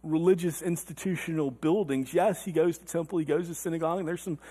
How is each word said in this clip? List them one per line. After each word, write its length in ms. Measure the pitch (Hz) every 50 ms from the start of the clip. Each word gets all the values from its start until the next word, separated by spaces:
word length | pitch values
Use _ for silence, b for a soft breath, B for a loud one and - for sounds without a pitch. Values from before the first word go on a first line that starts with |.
religious 580 | - 160 156 160 165 185 190 165 175 175 147 -
institutional 880 | 160 170 170 160 - - 160 - - 190 180 156 - - 165 156 151 139
buildings. 640 | 123 117 - 156 170 214 202 147 135 135 135 127
Yes, 320 | 156 175 180 214 185 - -
he 80 | 190
goes 240 | 160 165 160 175 160 -
to 60 | -
temple, 340 | - - 165 165 151 202 170
he 60 | 156
goes 240 | 147 151 160 180 170
to 60 | 165
synagogue, 460 | - - 185 165 165 160 160 170 196
and 80 | 185 156
there's 140 | 170 180
some 160 | - 190 156 147 B B